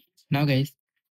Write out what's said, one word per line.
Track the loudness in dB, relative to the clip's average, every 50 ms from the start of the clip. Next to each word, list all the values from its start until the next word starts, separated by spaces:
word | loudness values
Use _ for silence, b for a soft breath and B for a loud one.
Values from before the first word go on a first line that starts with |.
| _ _ _ _ _ _
Now, | -2 0 0
guys, | 2 0 0 -2 -4 -8 _ _ _ _ _ _ _